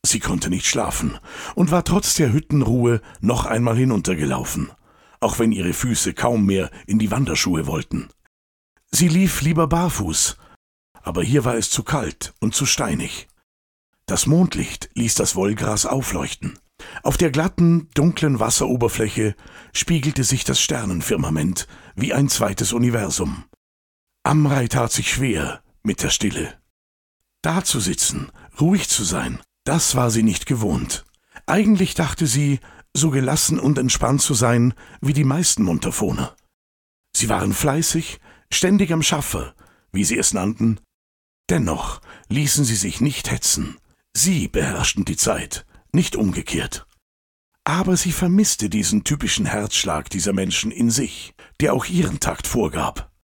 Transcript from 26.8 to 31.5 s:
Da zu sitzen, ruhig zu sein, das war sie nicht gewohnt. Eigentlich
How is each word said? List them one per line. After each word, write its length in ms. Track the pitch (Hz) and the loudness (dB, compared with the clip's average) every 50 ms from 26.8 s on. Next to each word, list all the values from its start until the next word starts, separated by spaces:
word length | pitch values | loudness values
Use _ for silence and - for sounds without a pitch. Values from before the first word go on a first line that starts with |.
| _ _ _ _ _ _ _ _ _ _ _ _ | _ _ _ _ _ _ _ _ _ _ _ _
Da 220 | - 160 160 190 185 | -4 -2 -2 -2 -2
zu 180 | - - 131 | -2 -2 -2
sitzen, 500 | 95 95 - - - - - - 139 - - - - - _ - | -2 -2 -2 -2 -2 -2 -2 -6 -10 -10 -14 -20 -20 -20 _ 0
ruhig 280 | 147 165 196 190 - | 2 4 4 2 2
zu 160 | - - - 104 | 0 -2 -2 -2
sein, 380 | 87 - - - - 62 - - _ _ _ _ | -2 -2 -4 -4 -6 -8 -10 -12 _ _ _ _
das 300 | 135 143 165 - - - | 0 0 2 2 2 2
war 160 | 131 123 120 | 2 2 2
sie 120 | 110 113 110 | 2 4 4
nicht 220 | 110 90 - - | 2 2 0 -2
gewohnt. 580 | - 135 117 110 101 76 62 58 - - - - _ _ _ _ _ _ - _ | -2 -2 0 0 0 0 -2 -2 -4 -8 -10 -10 _ _ _ _ _ _ -18 _
Eigentlich 480 | - | 0